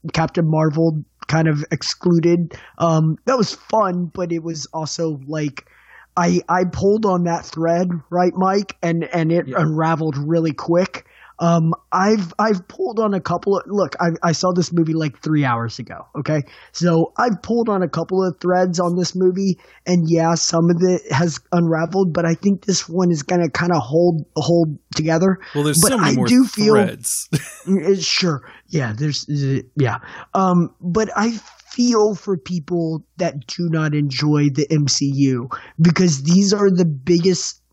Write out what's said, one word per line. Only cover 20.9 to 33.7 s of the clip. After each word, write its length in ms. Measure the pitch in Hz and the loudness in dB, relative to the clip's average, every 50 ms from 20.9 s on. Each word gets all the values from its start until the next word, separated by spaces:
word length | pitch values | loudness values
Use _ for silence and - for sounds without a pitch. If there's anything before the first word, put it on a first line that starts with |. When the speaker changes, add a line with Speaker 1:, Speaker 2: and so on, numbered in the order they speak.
| 180 170 - - | 2 0 -2 -4
Speaker 1:
has 260 | - 131 175 170 143 - _ _ | -2 0 0 -2 -2 -6 _ _
unraveled, 640 | - 175 170 165 165 156 165 160 180 190 196 180 147 | 0 0 2 2 0 0 -2 -2 0 0 0 0 0
but 100 | 175 170 | 0 0
I 80 | 165 | 0
think 320 | 165 - - 202 202 185 - | -2 0 0 0 0 0 0
this 240 | - 185 - - - | -2 -2 -2 -4 -4
one 220 | 165 180 185 175 | -2 0 2 2
is 120 | 175 151 | 2 0
gonna 280 | 139 - 180 175 170 156 | -2 -2 0 0 0 0
kinda 280 | - - 175 175 180 151 | -2 -2 0 0 0 0
hold, 460 | 117 117 147 165 175 175 165 156 143 _ _ | 0 0 2 4 4 4 2 0 -6 _ _
hold 440 | 156 143 123 170 170 170 156 147 - _ _ - | -4 0 2 2 2 2 0 -2 -10 _ _ -6
together. 420 | - 156 160 165 165 185 190 185 185 - - - | -4 -2 0 0 2 2 2 0 -2 -6 -8 -4
Speaker 3:
Well, 100 | 147 147 | -2 0
there's 140 | 151 143 165 | 0 2 2
Speaker 1:
But 80 | 170 - | 2 2
Speaker 3:
so 80 | 269 226 | 2 2
many 140 | 170 143 | 2 2
Speaker 1:
I 40 | 139 | 2
Speaker 3:
more 100 | - - | 2 2
Speaker 1:
do 180 | 120 247 254 269 | 4 4 4 4
feel 260 | 214 - 208 208 214 220 | 2 0 0 4 4 6
Speaker 3:
threads. 540 | - 202 - - 113 117 - - - - _ | 4 4 2 -2 -8 -8 -8 -6 -6 -6 _
<laughs> 60 | - 139 - - - - - | -4 -4 -4 -6 -20 -14 -2
Speaker 1:
Mm, 320 | 175 190 190 156 180 196 185 | -2 0 0 2 0 0 0
uh, 20 | |
sure. 480 | 160 - - - 190 175 151 131 - - - - _ _ | 0 -4 -2 -2 0 -2 -2 -4 -8 -16 -20 -20 _ _
Yeah, 260 | - 160 131 110 107 | -4 -4 -4 -2 -4
there's, 300 | 110 147 151 139 - - - | -4 -4 -4 -4 -6 -6 -4
uh, 320 | 151 143 139 135 135 131 - _ _ | -4 -2 -2 -2 -2 -4 -4 _ _
yeah. 220 | 151 135 117 - - - - - - - _ | 0 0 0 0 -4 -10 -16 -18 -20 -20 _
Um, 380 | - 190 190 185 180 175 170 - _ _ | -2 0 2 4 4 2 2 0 _ _
but 300 | - 180 170 220 220 214 - | -8 -4 -2 -2 -2 -2 -2
I 160 | - 208 233 | -2 0 0
feel 840 | 233 208 - - - _ _ _ - - 240 247 240 214 214 214 208 | -2 -6 -12 -18 -20 _ _ _ -2 0 0 2 4 4 4 2 0
for 240 | 165 - 202 196 - | -2 -4 -4 -4 -4
people 640 | - - 180 175 143 - 180 170 165 160 160 156 - _ _ - | -4 -6 -8 -6 -6 -4 -4 -2 -2 -2 -4 -6 -8 _ _ -4
that 280 | 170 165 - 143 - | -4 -4 -4 -8 -14
do 220 | - - - 175 | -12 -8 -6 -4
not 240 | 170 | -2